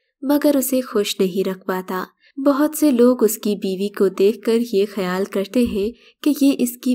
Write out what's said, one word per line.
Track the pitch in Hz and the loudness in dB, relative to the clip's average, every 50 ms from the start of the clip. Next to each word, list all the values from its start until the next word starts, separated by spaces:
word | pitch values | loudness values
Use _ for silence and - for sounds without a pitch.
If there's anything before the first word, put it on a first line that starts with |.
| _ _ _ _ 277 | _ _ _ _ -2
मगर | 262 294 - - 302 285 269 | 0 0 2 2 2 2 2
उसे | 254 - 254 254 247 | 0 -2 -2 -4 -4
खुश | - - 214 202 - - - | -2 -2 -2 -2 -2 -2 -2
नहीं | 196 185 175 202 185 | -2 -2 -2 -2 -4
रख | 190 185 185 - - | -4 -6 -8 -8 -8
पाता। | 185 185 185 - 196 185 - - _ _ _ _ _ 277 | -6 -6 -6 -8 -8 -8 -8 -10 _ _ _ _ _ -2
बहुत | 269 285 277 269 302 294 302 | 0 0 2 2 2 0 0
से | - 302 302 | 0 2 2
लोग | 254 226 240 247 254 247 226 | 4 6 6 4 4 4 2
उसकी | 208 214 - - 208 208 | 0 0 0 -4 -4 -4
बीवी | 190 - 190 190 180 196 208 | -2 -4 -4 -4 -2 -4 -4
को | 202 - 202 190 | -2 0 0 0
देखकर | 190 - 190 202 233 208 - 240 226 233 240 | 2 2 2 2 2 0 -2 0 0 0 0
ये | 240 220 196 202 | 0 0 0 0
ख्याल | 214 - 214 185 180 180 185 202 | 0 -2 -6 -6 -4 -4 -4 -4
करते | - - 202 196 196 - 254 240 | -4 -4 -6 -4 -2 0 0 0
हैं | 208 196 208 196 220 240 _ _ _ _ _ - | 0 0 -2 -4 -4 -6 _ _ _ _ _ 0
कि | 302 269 | 0 0
ये | - 277 277 269 | 2 2 0 2
इसकी | - 247 240 - - - 247 247 | 2 -2 -4 -4 -4 -4 -4 -4